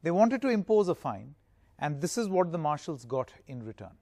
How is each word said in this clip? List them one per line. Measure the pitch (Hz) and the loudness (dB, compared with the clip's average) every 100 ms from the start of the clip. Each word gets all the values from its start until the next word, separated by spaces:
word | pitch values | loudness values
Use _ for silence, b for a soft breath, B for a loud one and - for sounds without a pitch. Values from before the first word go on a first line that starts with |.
They | 165 | 0
wanted | 175 226 262 | 4 4 4
to | 269 | 0
impose | 220 185 214 185 | 0 4 2 4
a | |
fine, | 165 139 101 117 147 _ _ _ - | 0 -4 -8 -12 -20 _ _ _ -6
and | 143 143 | -4 -2
this | 175 - | -4 -2
is | 214 | 0
what | 185 180 | 2 2
the | 170 | 0
marshals | 151 147 - 147 | -2 -4 -6 -10
got | 117 131 127 - - | -6 -4 -4 -10 -14
in | 127 | -12
return. | 110 107 95 98 | -12 -14 -16 -18